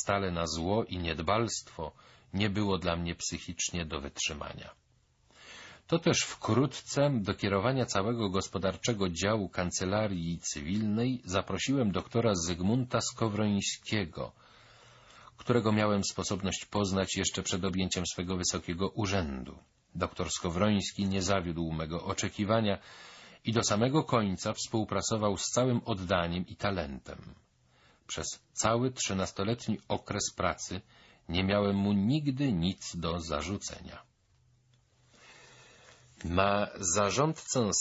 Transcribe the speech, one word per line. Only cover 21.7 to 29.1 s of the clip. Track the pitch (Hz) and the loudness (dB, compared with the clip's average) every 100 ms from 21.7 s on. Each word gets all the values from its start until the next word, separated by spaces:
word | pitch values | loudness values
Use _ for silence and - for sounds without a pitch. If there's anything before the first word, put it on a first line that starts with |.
mego | 78 80 85 | -4 -4 -4
oczekiwania | - 95 104 - 98 113 107 95 - - - - - - | -4 -4 -4 -2 2 2 2 0 -6 -20 -20 -20 -20 -8
i | - | -2
do | 113 | 0
samego | - 104 127 156 | 2 2 4 2
końca | - 120 101 90 107 | 2 2 2 0 -4
współpracował | 107 - 113 104 98 - 110 104 95 | -4 -2 -2 0 -2 0 0 0 0
z | |
całym | - 120 127 120 | 0 2 2 2
oddaniem | - 98 90 92 85 87 87 | 0 -4 2 2 2 -2 -4
i | - | -4
talentem. | 101 92 73 65 - - - - _ _ _ _ - _ - | -2 -2 -4 -8 -12 -16 -16 -20 _ _ _ _ -20 _ -10
Przez | - 78 - _ | -6 -6 -10 _
cały | - 107 117 127 | 0 2 4 0
trzynastoletni | 127 - | -2 -2